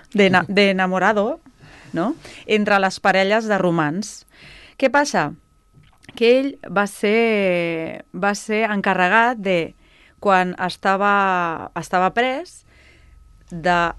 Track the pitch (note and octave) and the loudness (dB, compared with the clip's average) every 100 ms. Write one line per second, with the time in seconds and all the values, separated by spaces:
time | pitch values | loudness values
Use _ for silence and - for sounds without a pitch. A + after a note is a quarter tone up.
0 | - G#3 F#3+ G#3 - G3+ G3+ F#3+ F#3 F#3 | -4 2 4 4 2 2 2 2 0 0
1 | F#3 G#3+ G#3+ D#4+ - - - - - E3 | 0 2 -2 -4 -12 -20 -20 -20 -10 -4
2 | G3 E4 - - - G#3+ G#3 G3 F#3+ - | -4 -6 -12 -14 -2 0 2 2 2 0
3 | G#3 F#3+ F#3+ A3 A3 G3 F3 E3+ D3 E3+ | 0 2 2 0 0 0 2 0 0 -4
4 | G#3+ - - _ - - - - C4 C#4+ | -8 -14 -20 _ -20 -20 -20 -4 0 2
5 | C#4+ F#3+ D3 E3 _ _ _ _ _ _ | 0 0 -2 -6 _ _ _ _ _ _
6 | - - A#3 C4 C#4 C#4 - F3+ G3+ - | -18 0 4 4 2 -6 -6 -2 -2 -2
7 | G#3 A3 A#3 G#3+ F#3+ F3 E3+ E3 D#3+ - | 0 2 2 2 0 0 -2 -4 -8 -12
8 | - F3+ G3+ G#3 - G#3+ A3 G#3 G3 F#3 | -14 -4 -4 -2 -4 -2 -2 -2 -2 0
9 | F3+ A3 A#3 A#3+ G3 F3 D#3+ - _ _ | 2 2 2 0 -2 -2 -2 -10 _ _
10 | _ _ G3+ F#3 F3+ - F3+ - G3+ F#3+ | _ _ 0 2 2 -2 -6 -4 -2 0
11 | G3+ G3+ F#3+ F3+ F3 E3 - - D#3+ F#3 | 2 2 2 0 -2 -6 -10 -12 -4 0
12 | F#3 G#3 B3+ C4+ F4+ - _ _ - _ | 0 0 -2 -4 -10 -18 _ _ -20 _
13 | - - - - - E3+ F3+ F3 E3+ | -20 -20 -20 -20 -16 -6 -2 0 0